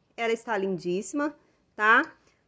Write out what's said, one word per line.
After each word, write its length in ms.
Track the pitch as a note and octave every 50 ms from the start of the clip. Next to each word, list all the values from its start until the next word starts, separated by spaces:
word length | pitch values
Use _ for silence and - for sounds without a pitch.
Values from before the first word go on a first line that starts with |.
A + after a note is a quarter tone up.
| _ _ _
Ela 160 | - A#3 A3+
está 260 | A3+ A3+ - A#3+ A3 G3
lindíssima, 800 | F#3+ G3 F#3+ E3 D#3+ F3 F3 F#3+ A3 - - C#4+ D4 D4+ D4 - _ _ _ _ _ _ _
tá? 280 | - G#3+ A3 A3+ C4 D#4+ - - _ _ _ _ _ _